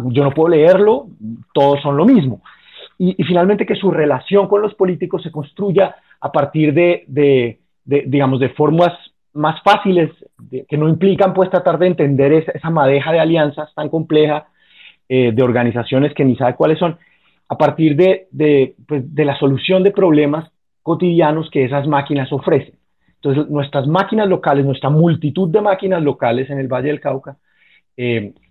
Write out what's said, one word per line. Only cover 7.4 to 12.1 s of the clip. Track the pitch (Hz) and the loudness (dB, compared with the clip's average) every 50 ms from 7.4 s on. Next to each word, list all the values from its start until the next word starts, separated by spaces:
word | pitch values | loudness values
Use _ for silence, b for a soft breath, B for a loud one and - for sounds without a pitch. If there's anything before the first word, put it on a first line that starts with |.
| 120 117 110 _ _ _ _ _ _ | 0 -2 -6 _ _ _ _ _ _
de, | 127 139 143 - 135 | -4 -2 -2 -2 -2
digamos, | 127 143 139 131 131 120 | -2 0 0 0 0 0
de | 135 123 | -2 -2
formas | - - 147 151 156 165 175 170 170 - - - _ _ _ _ | -2 -2 0 0 2 2 2 0 -2 -6 -18 -20 _ _ _ _
más | - 147 151 156 160 - | -8 -4 -4 -4 -4 0
fáciles, | - 202 208 208 - 202 180 175 160 156 - _ - - _ _ | 2 2 2 2 2 0 0 0 0 -2 -4 _ -20 -20 _ _
de, | - - 127 127 - - | -18 -14 -14 -12 -10 -6
que | 151 | -4
no | 147 151 156 | -2 0 0
implican, | 160 - 180 196 185 - 196 190 | 0 2 2 2 2 2 0 0
pues, | 185 185 190 185 | 2 0 0 0
tratar | 190 180 180 180 165 156 | 0 0 0 0 0 2
de | 180 | 2
entender | 185 175 170 156 143 | 0 2 0 0 0